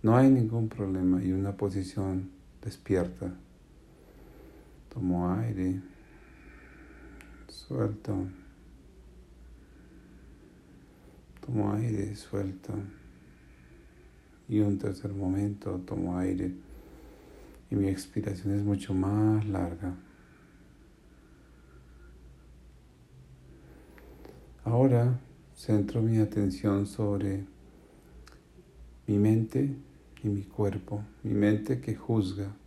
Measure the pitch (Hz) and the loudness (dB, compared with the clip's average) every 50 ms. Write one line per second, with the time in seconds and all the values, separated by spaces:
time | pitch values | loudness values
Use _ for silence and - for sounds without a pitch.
0 | - 110 113 123 135 135 135 127 113 107 113 117 113 110 - - 101 98 95 92 | 6 6 8 8 10 8 8 8 6 2 2 0 -2 -2 -2 -4 -4 -2 -2 2
1 | 92 92 92 92 95 95 92 95 98 98 98 - 101 98 95 98 95 - - - | 4 4 4 4 2 0 0 0 0 -2 -2 -2 -2 -2 -2 -2 -6 -4 -4 -4
2 | 98 95 95 95 95 - - - - - - - - 110 - - - - 98 90 | -2 0 -2 -2 -4 -6 -12 -18 -20 -20 -20 -12 -12 -12 -12 -12 -2 0 2 2
3 | 85 87 - - 101 92 90 - - - - - - - - - - - - - | 2 0 -4 -8 -10 -10 -10 -12 -18 -20 -20 -20 -20 -20 -20 -20 -20 -20 -20 -20
4 | - - - - - - - - - - - - - - - - - - - - | -20 -20 -20 -20 -20 -20 -20 -20 -20 -20 -20 -20 -20 -20 -20 -20 -20 -14 -8 -2
5 | 90 90 90 87 90 90 92 104 117 117 107 95 92 92 92 95 - - - - | 0 0 2 2 2 0 0 0 -2 -2 -2 -2 -2 -2 -2 -4 -6 -12 -20 -20
6 | - - - - - - - - - - - - - - - - - - - - | -20 -20 -20 -20 -20 -20 -20 -20 -20 -20 -20 -20 -20 -20 -20 -20 -20 -20 -20 -20
7 | - - - - - - - - - - - - - - 135 131 113 104 107 - | -20 -20 -20 -20 -20 -20 -20 -20 -20 -18 -18 -18 -12 -8 -2 -2 0 -2 -2 -4
8 | - - 101 95 95 98 - - - - - - - - - - - - - - | -6 -4 -4 -4 -4 -6 -8 -14 -20 -20 -20 -20 -20 -20 -20 -20 -20 -20 -20 -20
9 | - - - - - - - - - - - - - - - - - - - - | -20 -20 -20 -20 -20 -20 -20 -20 -20 -20 -20 -20 -20 -20 -20 -20 -20 -20 -20 -20
10 | - - - - - - - - - - - - - - - - - - - - | -20 -20 -20 -20 -20 -20 -20 -20 -20 -20 -20 -20 -20 -20 -20 -20 -20 -20 -20 -20
11 | - - - - - - - - - - 123 110 101 101 101 104 113 120 107 101 | -20 -20 -20 -20 -20 -20 -20 -16 -10 -4 -2 -2 0 0 0 0 0 -2 -2 -2
12 | 101 101 104 - - - - 101 98 95 95 - - - 104 104 101 101 - - | -4 -4 -6 -10 -12 -6 -6 -4 -4 -4 -6 -10 -10 -8 -8 -8 -8 -10 -14 -18
13 | - - - - - - - - - - - - - - - - - - - - | -20 -20 -20 -20 -20 -20 -20 -20 -20 -20 -20 -20 -20 -20 -20 -20 -20 -20 -20 -20
14 | - - - - - - - - - - 104 107 104 101 101 90 - 107 95 - | -20 -20 -20 -20 -20 -20 -20 -20 -8 -2 2 2 2 2 2 0 -2 -6 -6 -4
15 | - 98 98 98 95 90 95 98 101 104 101 98 - 101 95 92 92 - 101 92 | -8 -6 -6 -4 -2 -2 0 0 0 -2 -4 -4 -8 -8 -6 -6 -8 -8 -6 -4
16 | 90 90 90 90 92 92 92 92 95 92 90 - - - - - - - - - | -4 -2 -2 0 0 0 0 -2 -2 -4 -4 -8 -14 -20 -20 -20 -20 -20 -20 -20
17 | - - - - - - - - - - - - - - 120 104 98 95 95 - | -20 -20 -20 -20 -20 -20 -20 -20 -20 -20 -20 -20 -8 -2 0 2 2 2 0 -2
18 | - - - 110 - 104 98 90 90 98 101 101 101 104 101 98 - - 95 92 | -4 -4 -4 -4 -2 -2 -6 -4 -2 0 0 2 2 2 0 0 0 0 0 2
19 | 92 98 104 104 107 107 107 107 104 104 98 92 90 87 85 - 95 90 90 - | 2 2 2 4 4 4 4 4 2 0 -2 -2 -2 -4 -6 -6 -6 -6 -6 -8
20 | - - - - - - - - - - - - - - - - - - - - | -14 -20 -20 -20 -20 -20 -20 -20 -20 -20 -20 -20 -20 -20 -20 -20 -20 -20 -20 -20
21 | - - - - - - - - - - - - - - - - - - - - | -20 -20 -20 -20 -20 -20 -20 -20 -20 -20 -20 -20 -20 -20 -20 -20 -20 -20 -20 -20
22 | - - - - - - - - - - - - - - - - - - - - | -20 -20 -20 -20 -20 -20 -20 -20 -20 -20 -20 -20 -20 -20 -20 -20 -20 -20 -20 -20
23 | - - - - - - - - - - - - - - - - - - - - | -20 -20 -20 -20 -20 -20 -20 -20 -20 -20 -20 -20 -20 -20 -20 -20 -20 -20 -20 -20
24 | - - - - - - - - - - - - - 117 117 120 131 135 123 117 | -20 -20 -20 -20 -20 -20 -20 -20 -20 -20 -20 -8 -2 0 4 6 6 6 6 6
25 | 117 127 127 123 - - - - - - - - - - 107 104 101 101 - 117 | 4 4 2 0 -6 -14 -20 -20 -20 -20 -20 -12 0 2 2 2 2 2 0 0
26 | 110 113 113 110 107 104 - 104 101 95 90 - - 104 98 101 101 101 - - | 2 4 4 4 2 2 2 0 0 0 0 0 0 0 2 2 0 -2 -2 -2
27 | 110 101 101 95 101 98 98 98 98 - - - - - - - - - - - | -2 0 0 0 0 -2 -2 -4 -6 -10 -16 -20 -20 -20 -20 -20 -20 -20 -20 -20
28 | - - - - - - - - - - - - - - - - - - - - | -20 -20 -20 -20 -20 -20 -20 -20 -20 -20 -20 -20 -20 -20 -20 -20 -20 -20 -20 -14
29 | - - 104 101 104 107 110 113 113 110 - 131 139 139 135 - - - - - | -2 0 2 4 6 6 6 4 2 0 0 0 0 0 -2 -6 -12 -20 -20 -20
30 | - - - - - 107 101 98 98 - - - 107 98 95 101 - - 104 104 | -20 -20 -20 -6 -2 -2 -2 -2 -4 -8 -4 -2 0 0 0 -4 -8 -6 -8 -8
31 | 104 - - - - 113 107 104 104 104 107 104 - - 131 127 - - 107 - | -8 -12 -16 -10 -4 -2 2 4 4 4 4 2 0 -2 -4 -4 -2 -6 -6 -6
32 | - - 117 110 98 92 92 101 98 98 104 - - | -2 0 0 0 0 0 -4 -6 -8 -8 -10 -14 -20